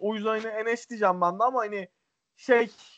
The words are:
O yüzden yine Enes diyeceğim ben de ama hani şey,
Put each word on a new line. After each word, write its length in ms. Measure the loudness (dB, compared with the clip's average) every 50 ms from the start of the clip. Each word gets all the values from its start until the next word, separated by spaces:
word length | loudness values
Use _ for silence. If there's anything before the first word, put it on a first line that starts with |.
O 140 | -4 -4 -4
yüzden 220 | -2 -2 -2 -2
yine 120 | -2 -4 -6
Enes 420 | -6 -4 -2 -2 -4 -4 -6 _
diyeceğim 300 | -2 2 2 2 4 2
ben 180 | 0 0 2 2
de 60 | 0
ama 160 | 0 0 0
hani 280 | -4 -4 -6 -8 -8 -10 _ _ _ _ _ _ _ _ _
şey, 340 | _ 2 4 4 4 4 0 -4 -18 -20 -20 -20